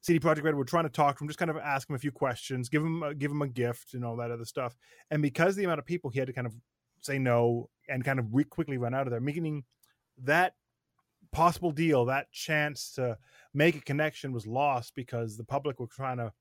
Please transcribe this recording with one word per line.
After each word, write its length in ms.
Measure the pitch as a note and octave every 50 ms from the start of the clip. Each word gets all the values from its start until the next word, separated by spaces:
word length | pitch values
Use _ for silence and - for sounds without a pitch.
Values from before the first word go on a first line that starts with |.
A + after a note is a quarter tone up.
C 120 | - - E3+
D 60 | D#3+
Projekt 240 | - E3 D#3+ D3+ C#3+
Red 120 | D#3+ D3+
were 100 | C#3+ C3+
trying 200 | B2 - E3+ E3
to 40 | D#3
talk 280 | - - D3+ C#3+ C#3 -
to 60 | D3+
him, 40 | D3
just 100 | D3+ -
kind 140 | F3+ E3
of 60 | D#3 D#3
ask 300 | - D3 C#3 C#3 C3 _
him 80 | D3+
a 40 | B2+
few 120 | B2+ D3
questions, 580 | C3 - D3 C3+ A#2+ - - - C3+ B2+ B2+ A#2
give 120 | - D3+
him 220 | D3+ E3 D#3+ E3+ D#3+
a, 100 | D3 D3+
give 160 | D3 C#3 C#3+
him 120 | C#3+ D3
a 60 | C#3+ C#3
gift 460 | A#2+ A#2+ A#2+ A#2+ A#2+ - - - -
and 100 | B2+ B2
all 120 | A#2+ A#2 A#2
that 140 | A#2+ A#2
other 140 | A#2+ A#2 A#2
stuff. 300 | A2+ - - C3 B2 A#2+ _ _ _ - _ - _
And 100 | D#3 D3+
because 340 | D3 C#3+ B2+ - E3 F#3 G3
the 80 | F#3+ G3+
amount 140 | F3+ E3 D3+
of 60 | C3+
people, 240 | - E3+ F3 _ C3+
he 80 | A2+ C3+
had 100 | C3 B2+
to 60 | B2
kind 140 | C3 B2 A#2+
of 80 | G#2+ A#2+ _ _ _ _ _ _ _ _
say 180 | - - C#3 C3+
no 500 | C3 B2+ A#2+ A#2 A#2+ A#2 A#2 A#2+ A#2 - _ _ _ -
and 160 | C#3+ C3 B2
kind 140 | C#3 C3+ C3
of 160 | A#2+ G#2+ A2
re-, 120 | C3 D3+
quickly 340 | - - - E3 C#3+ C#3 B2+
run 160 | B2 A#2 B2
out 100 | C3+ C#3
of 60 | C3
there, 80 | A#2+ A#2
meaning 460 | A#2+ C#3+ D3 E3 E3 D#3 D3+ D3 B2+ _ _ _ _ _ _ _ _ _ _ _
that 380 | B2+ B2+ D3 E3 F3+ F#3 _ _ _ _ _ _ _ _ _ _ _ _ _ _ _ _
possible 400 | - - E3 F3 E3 - F3 F3
deal, 340 | D3+ C#3 E3 E3 D3+ C3 A#2+
that 260 | A#2+ C3 C#3 C#3+ _
chance 600 | _ - - - D#3+ D3+ D3 D3+ D3 B2 - - -
to 240 | - B2+ B2 A2+ - _ _ _ - _ _ _
make 220 | C#3 D3 E3+ E3+
a 60 | D3+
connection 500 | - - C#3 C#3+ D3+ D3+ D3+ - - C#3
was 160 | B2+ A#2 G2+ A2
lost 480 | A2+ C3 C#3+ D3 C3+ B2 A#2 - _
because 400 | - B2+ - - A#2 A#2 A2+ G#2
the 80 | A2 A#2
public 360 | - B2+ C#3+ C3+ D3 C3 _
were 80 | B2+ A2
trying 300 | - - C3+ C3+ B2+ B2
to 140 | A#2+ A2 - _